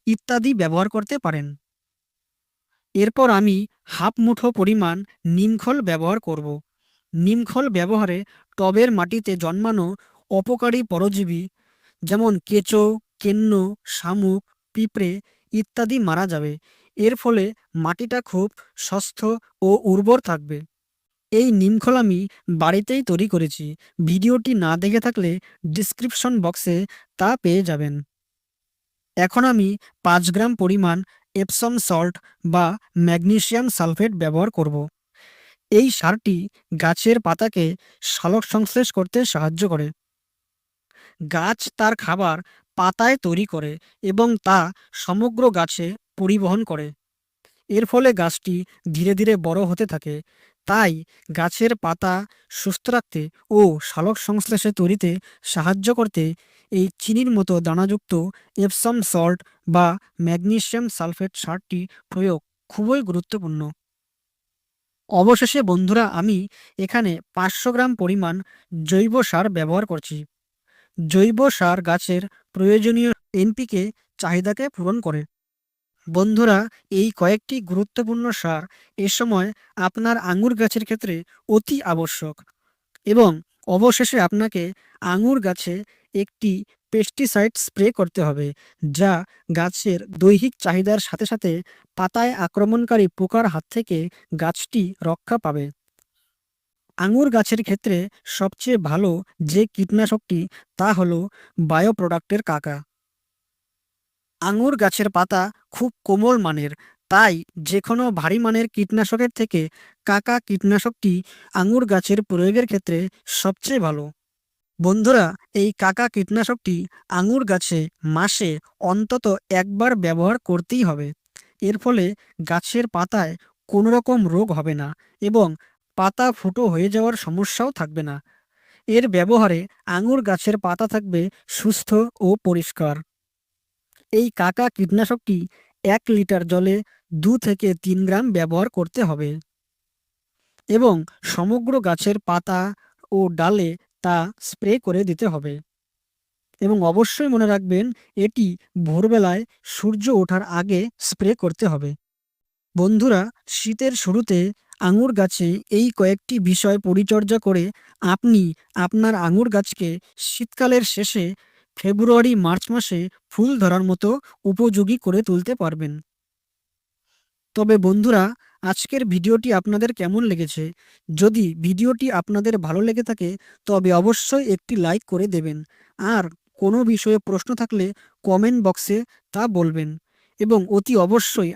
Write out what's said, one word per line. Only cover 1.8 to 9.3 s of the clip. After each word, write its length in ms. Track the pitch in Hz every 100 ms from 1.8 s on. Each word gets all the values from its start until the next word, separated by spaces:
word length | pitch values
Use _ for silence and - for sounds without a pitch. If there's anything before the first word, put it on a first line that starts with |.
| _ _ _ _ _ _ _ _ _ _ _
এরপর 340 | 196 208 - 254
আমি 260 | 202 208 190 208 _ -
হাফ 280 | - 185 233
মুঠো 300 | 226 233 240
পরিমাণ 440 | 226 190 214 175 170 202 _ 170
নিমখোল 520 | 175 214 220 240 285
ব্যবহার 380 | 196 160 165 220
করব। 260 | 170 156 147 147 - _ _ _ _
নিমখোল 540 | 165 180 233 226 254 277
ব্যবহারে 500 | 185 175 214 196 180 208 _ _ -
টবের 300 | 190 202 247
মাটিতে 420 | 208 175 226 208